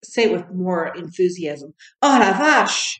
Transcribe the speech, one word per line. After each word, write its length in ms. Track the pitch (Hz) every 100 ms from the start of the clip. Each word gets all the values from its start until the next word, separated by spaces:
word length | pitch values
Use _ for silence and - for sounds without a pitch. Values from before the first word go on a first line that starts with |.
Say 200 | - -
it 80 | 226
with 200 | 175 175
more 360 | 180 180 175 165 -
enthusiasm. 760 | 175 - 180 180 160 143 139 - - _
Oh 160 | 285 269
la 140 | 202 196
vache. 600 | 294 277 202 - -